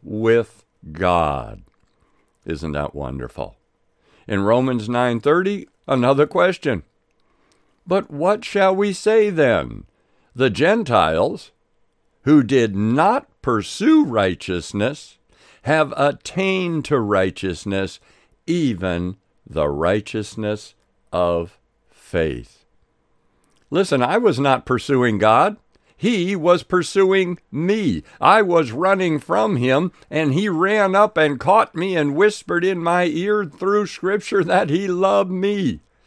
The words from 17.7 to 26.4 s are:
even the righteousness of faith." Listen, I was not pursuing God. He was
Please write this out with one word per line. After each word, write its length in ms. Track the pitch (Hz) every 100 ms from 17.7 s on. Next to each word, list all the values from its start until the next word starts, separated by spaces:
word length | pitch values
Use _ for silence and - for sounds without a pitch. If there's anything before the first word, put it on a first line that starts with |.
| 95 98 - _ _ _ _ -
even 720 | 175 139 92 92 87 90 98 _ _ -
the 200 | 73 73
righteousness 1080 | 71 85 107 107 110 104 - 107 107 - _ _ _ _
of 480 | 87 87 85 85 _ _ _ _
faith." 760 | _ - 90 80 60 58 _ _ _ _ _ _ _ _ _ _ _ _
Listen, 320 | 165 196 135
I 160 | 123 208
was 220 | 233 127
not 260 | 139 127 -
pursuing 540 | 123 - 131 123 104
God. 380 | 107 117 190 214 _ _ _ _
He 380 | 202 220 175
was 280 | 196